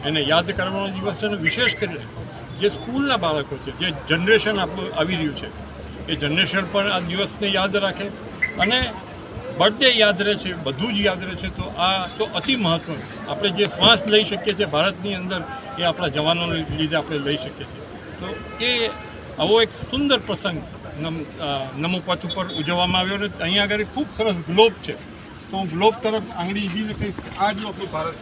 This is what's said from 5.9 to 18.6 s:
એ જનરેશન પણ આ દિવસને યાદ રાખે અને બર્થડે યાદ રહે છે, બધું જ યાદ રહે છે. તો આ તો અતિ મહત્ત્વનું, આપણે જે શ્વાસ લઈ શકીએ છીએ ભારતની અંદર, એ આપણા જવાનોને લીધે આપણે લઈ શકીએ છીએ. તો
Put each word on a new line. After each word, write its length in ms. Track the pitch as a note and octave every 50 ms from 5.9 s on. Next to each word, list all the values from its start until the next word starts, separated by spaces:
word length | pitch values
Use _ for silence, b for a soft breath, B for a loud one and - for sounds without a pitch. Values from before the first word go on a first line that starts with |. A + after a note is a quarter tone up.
| - - - -
એ 80 | D#3+
જનરેશન 480 | C3 D3 C#3+ D3+ F3 F#3+ D3 F3 G3 F#3+ E3 G3
પણ 200 | G3+ G3 G3+ G3
આ 80 | F#3
દિવસને 480 | F3 E3 F3 F#3+ G3+ - - - G#3 G3
યાદ 280 | F#3+ F#3+ F#3+ G3 F#3+
રાખે 280 | G3+ G3 F#3+ F3+ - G3 G3+ G3+ - - - - - - - - E3+
અને 320 | F3 G3+ A#3+ B3+ B3+ A#3+ G#3+ - - - - - - - - - - - - C3+
બર્થડે 300 | F3 G#3 G#3+ A#3+ C#4 B3+
યાદ 340 | B3 A3+ G#3+ G#3 G3+ F3 G3+
રહે 120 | G#3 G#3
છે, 180 | G3 - F#3 F3+
બધું 420 | E3+ D#3+ C3+ C3+ B2+ F#3 B3 G#3+
જ 60 | G3+
યાદ 240 | G3+ G3+ F#3 F3 F#3
રહે 100 | F#3 F3+
છે. 140 | D#3+ E3+ F#3+
તો 140 | - - F#3
આ 440 | F3+ - - F3 F#3 F#3+ F#3+ F#3
તો 180 | F3 - G3 G#3+
અતિ 320 | G#3+ - F3+ - - C4+
મહત્ત્વનું, 720 | B3 G#3 E3 E3 E3 - - D#3 B2+ G#2+ - - - - -
આપણે 200 | - - G3+ G3+
જે 160 | F3 F#3 G3+
શ્વાસ 400 | - - - F#3+ G#3 A#3 - -
લઈ 180 | A3 G#3 G#3+ G#3+
શકીએ 300 | - G3+ F#3+ - G#3+ G3
છીએ 120 | F3+ G#3
ભારતની 480 | E3 C#3+ D3 E3 G3 F#3+ - F3+ G3+ G3
અંદર, 280 | F#3 F3+ F3+ F#3+ F3+ D#3+ D#3+ - - - - - E3+
એ 40 | E3+
આપણા 260 | E3+ E3 F3 F3+ D#3
જવાનોને 580 | C3+ D3+ D3+ D#3+ E3+ E3+ E3+ E3+ E3 E3 D#3+ - -
લીધે 200 | D3+ D#3 D3+ D#3+
આપણે 220 | D#3 C#3+ D3+ D#3+ D3
લઈ 180 | C#3 C#3 D3
શકીએ 300 | C#3 - - - - -
છીએ. 140 | - - - - - - - - - - -
તો 440 | F3+ F#3 G3+ - - - - -